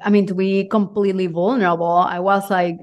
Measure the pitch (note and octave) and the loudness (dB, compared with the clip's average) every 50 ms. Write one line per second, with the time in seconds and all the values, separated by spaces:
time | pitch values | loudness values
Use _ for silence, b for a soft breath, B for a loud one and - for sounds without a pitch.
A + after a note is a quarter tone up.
0 | - G#3 G#3 G#3 F#3+ G3+ F#3 F#3 F#3+ F#3+ F#3+ G3 F#3+ G3 A3+ G#3+ G3+ G3+ G#3 G#3+ | 0 2 4 4 2 2 -2 -2 0 0 0 0 0 0 0 -2 -2 -2 -2 -2
1 | G3+ G3 F#3+ F#3 F#3 F3 D#3+ E3+ F3 G#3+ C4+ B3 F#3+ F3 E3+ E3 E3+ E3+ E3+ F3 | 0 0 0 -2 -4 -4 -2 -2 0 0 0 2 2 0 0 0 0 0 2 2
2 | F3+ F3+ F3+ F3 F3+ G3 G3 G3 G3 G3 G3 F3+ F3 F3 E3+ E3+ | 2 0 -2 -2 0 0 0 0 0 -2 0 0 0 -2 -4 -8